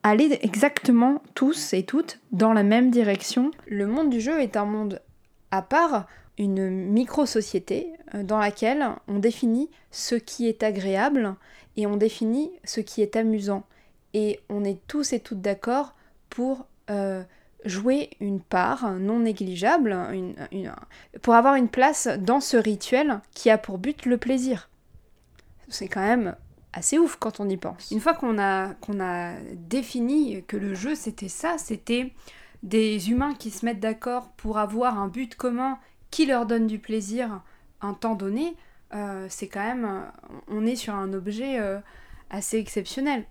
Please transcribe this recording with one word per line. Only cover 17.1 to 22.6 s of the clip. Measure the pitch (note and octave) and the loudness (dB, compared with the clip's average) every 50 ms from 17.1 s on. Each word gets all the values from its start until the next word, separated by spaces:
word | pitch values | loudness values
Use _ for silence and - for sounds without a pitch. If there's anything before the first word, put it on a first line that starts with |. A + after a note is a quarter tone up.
| F#3+ F#3+ F#3 F#3 _ _ _ _ _ _ - | -4 -6 -8 -12 _ _ _ _ _ _ -8
jouer | G#3 F3+ G3 G3+ B3 C4 D4 - - - _ | -6 -6 0 2 2 2 2 0 -6 -8 _
une | G#3 G3+ G3 F#3+ | -4 -4 -4 -4
part | - _ - F3+ F3+ - C4+ C4 B3 G#3+ F#3 | -4 _ 0 0 2 0 0 -2 -2 -4 -2
non | F#3 F#3+ G3+ A3+ A#3 | -2 -2 0 2 2
négligeable, | A#3 A3+ G#3 - G3+ F#3 F3+ E3+ F#3 A#3 E4 E4+ C4 G#3+ F#3+ F3+ F3+ - F#3 | 2 0 0 -2 -4 -6 -4 0 2 4 4 4 4 2 0 -2 -4 -4 -6
une, | F#3+ F#3 F3+ - - C#3 - | -6 -6 -8 -8 -12 -12 -10
une, | - G3 F#3 - - - - _ - - - _ - - | -8 -8 -8 -8 -12 -14 -18 _ -20 -20 -20 _ -18 -2
pour | - A#3+ A#3 | 4 8 8
avoir | A#3 A#3 C#4 C#4 | 8 8 8 6
une | C4+ B3 | 4 2
place | A3 - B3 B3+ D4 D4 - - A#3 - G3+ | 2 4 4 4 4 4 2 -2 -2 -2 0
dans | F#3 G3+ B3 C#4 | 2 2 2 2
ce | C4 - - | 2 4 2
rituel | A#3 | 4